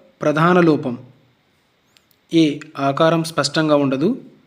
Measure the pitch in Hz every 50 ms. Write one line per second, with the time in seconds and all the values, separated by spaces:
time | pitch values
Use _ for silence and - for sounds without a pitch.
0 | _ _ _ - - 151 143 156 160 175 180 180 170 165 151 131 123 127 120 120
1 | - - _ _ _ _ _ _ _ _ _ _ _ _ _ _ _ _ _ _
2 | _ _ _ _ _ - 165 165 160 151 139 147 - - - - 139 139 139 147
3 | 165 160 165 165 160 165 - 151 139 135 - 165 156 156 151 147 143 135 131 131
4 | 151 208 269 - - - - _ _